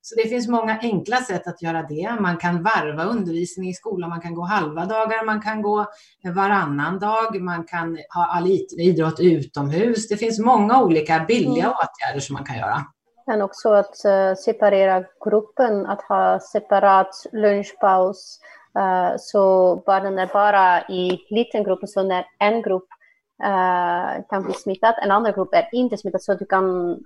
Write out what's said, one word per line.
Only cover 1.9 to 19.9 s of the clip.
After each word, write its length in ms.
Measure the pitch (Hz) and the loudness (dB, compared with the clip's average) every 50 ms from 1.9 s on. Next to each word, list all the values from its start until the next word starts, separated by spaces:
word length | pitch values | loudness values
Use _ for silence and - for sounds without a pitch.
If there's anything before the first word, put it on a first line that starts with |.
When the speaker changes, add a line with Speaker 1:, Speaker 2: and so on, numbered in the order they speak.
| 151 151 175 214 240 220 | -8 -8 -6 -6 -4 -2
Speaker 1:
Man 180 | 202 180 170 165 | -2 -2 -2 -2
kan 260 | - 175 175 175 165 | -2 -2 -2 0 0
varva 400 | 214 220 196 156 151 147 151 160 | 0 0 0 -2 -4 -6 -4 -4
undervisning 680 | 196 240 226 196 170 165 165 180 175 - 190 185 185 | -4 -4 -4 -4 -4 -4 -6 -6 -6 -8 -10 -10 -10
i 40 | 180 | -10
skolan, 360 | - _ - 208 180 170 165 | -10 _ -8 -8 -6 -8 -8
man 120 | 170 170 | -10 -10
kan 120 | 165 170 170 | -10 -10 -10
gå 60 | 170 | -8
halva 440 | 175 180 214 208 165 151 151 165 175 | -6 -4 -2 -2 -2 -4 -6 -6 -6
dagar, 400 | 190 220 220 220 220 220 220 226 | -4 -2 -2 -2 -2 -2 -4 -2
man 160 | 220 214 214 | -2 -4 -4
kan 200 | 214 214 220 214 | -4 -6 -6 -4
gå, 180 | 202 208 208 208 208 208 - _ _ _ _ _ _ | -2 -2 0 0 -2 -4 -8 _ _ _ _ _ _
eh, 80 | 185 170 | -6 -2
varannan 680 | 190 196 196 208 196 175 151 143 143 147 160 185 196 | 0 0 2 2 0 0 -2 -2 -2 -2 -4 -4 -4
dag, 420 | 196 208 220 220 226 - 202 196 | -2 -2 0 0 -2 -2 -4 -6
man 220 | 180 185 175 170 165 | -6 -6 -6 -8 -8
kan 340 | - - 170 165 165 165 156 - - - | -8 -8 -6 -6 -6 -8 -10 -12 -10 -4
ha 100 | 175 170 | -2 -2
all 220 | - - 175 175 180 | 0 0 -2 0 2
it-, 260 | 196 175 - - - 165 | 0 0 -2 -6 -6 0
idrott 420 | 170 185 180 156 160 160 160 - | 2 2 2 4 0 -2 0 4
utomhus. 880 | 180 180 165 156 131 - _ 147 143 139 147 170 214 240 233 208 - - | 4 4 4 4 -2 -6 _ -6 -4 -2 0 0 0 2 0 -2 -2 -4
Det 80 | 208 208 | -4 -2
finns 220 | 233 226 220 - | -2 -2 -2 0
många 440 | 220 240 254 220 202 208 240 262 240 | 4 4 4 4 4 4 4 4 4
olika 420 | 185 165 156 151 160 160 160 165 - | 4 2 2 2 2 0 0 2 2
billiga 360 | 226 240 180 135 - 165 175 | 0 2 2 0 0 0 0
Speaker 2:
Mm. 120 | 220 262 277 160 | 0 0 -2 -4
Speaker 1:
åtgärder 360 | - - - - 131 135 139 | -4 -4 -8 -8 -6 -6 -6
som 140 | 135 - 143 | -8 -8 -8
man 100 | 127 139 | -10 -8
kan 140 | - 127 117 | -10 -8 -6
göra. 280 | 104 101 110 135 143 - _ _ _ _ _ _ _ - | -4 -4 -4 -4 -6 -10 _ _ _ _ _ _ _ -4
Speaker 2:
Men 140 | 226 214 | -2 -2
också 280 | 202 196 - - - 233 | -2 -4 -6 -2 2 4
att, 360 | 214 202 202 202 - - - | 4 4 4 2 -4 -2 2
eh, 280 | 208 196 190 190 190 190 190 - | 2 4 4 4 2 0 0 -2
separera 580 | - 214 214 214 208 202 190 196 190 190 185 185 - _ _ - | -4 0 4 4 4 6 6 4 4 4 2 0 -4 _ _ -4
gruppen, 600 | 214 208 214 214 - _ - 262 233 214 202 196 | 0 0 0 0 -2 _ 0 2 2 2 -2 -2
att 160 | - 202 202 | -4 -6 -8
ha 380 | - - 202 190 190 185 185 190 - - - | -4 -2 0 2 2 2 2 0 -2 -4 -6
separat 580 | 214 208 - 202 196 202 202 190 190 190 190 - - - - | -6 0 2 2 4 6 6 6 6 4 2 -4 -16 -18 -12
lunchpaus, 1080 | - 220 208 208 202 202 202 196 - - - 196 190 185 185 185 202 - - - - _ _ - - - _ _ _ 202 | -6 0 2 2 2 2 -2 -8 -6 0 2 2 4 4 2 0 -2 -6 -16 -20 -20 _ _ -20 -20 -20 _ _ _ -2
eh, 360 | 196 190 185 185 180 180 - - | 0 0 0 0 0 0 -2 -4
så 580 | - - - 208 196 190 190 185 185 185 175 180 - | -8 -2 0 2 4 6 6 6 6 4 2 2 2
barnen 320 | - | 2